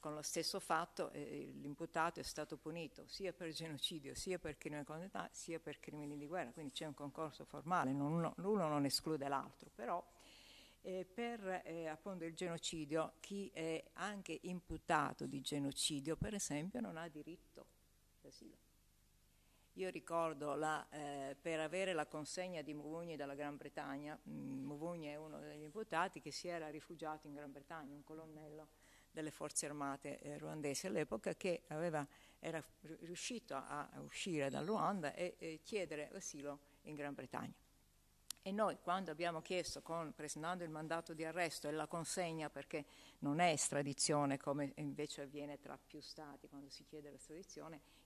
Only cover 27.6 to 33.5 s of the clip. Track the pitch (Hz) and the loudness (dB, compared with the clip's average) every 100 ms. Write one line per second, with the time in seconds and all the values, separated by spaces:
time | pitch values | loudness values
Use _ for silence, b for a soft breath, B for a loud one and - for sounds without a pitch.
27.6 | 139 160 139 147 143 156 160 151 151 156 | -10 -8 -8 -12 -12 -12 -12 -12 -12 -12
28.6 | 151 B B B B - 156 - 147 - | -14 B B B B -4 -2 -2 -2 0
29.6 | 147 147 139 139 143 - 143 147 156 156 | 0 0 0 0 -4 -6 -6 -4 -4 0
30.6 | 151 135 190 202 151 214 196 170 190 170 | 0 2 2 4 4 2 0 2 2 0
31.6 | - 156 175 156 143 B B B 165 160 | 0 0 2 2 0 B B B -2 -2
32.6 | - - 156 160 170 175 - 240 - | -4 -12 -14 -10 -8 -4 -4 -4 -4